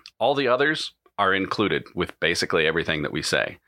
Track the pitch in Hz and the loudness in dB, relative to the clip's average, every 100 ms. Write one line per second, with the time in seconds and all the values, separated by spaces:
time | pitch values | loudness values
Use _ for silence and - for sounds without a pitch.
0 | - - 117 143 127 127 147 156 - _ | -18 -2 0 2 2 2 2 0 -6 _
1 | _ - 95 95 95 - 101 73 - 87 | _ 0 2 2 0 0 0 0 -4 -4
2 | 87 - 80 85 - 87 78 82 80 78 | -4 -2 -2 0 0 2 2 0 0 -2
3 | 73 - - 73 - - | -2 -4 -2 0 -2 -8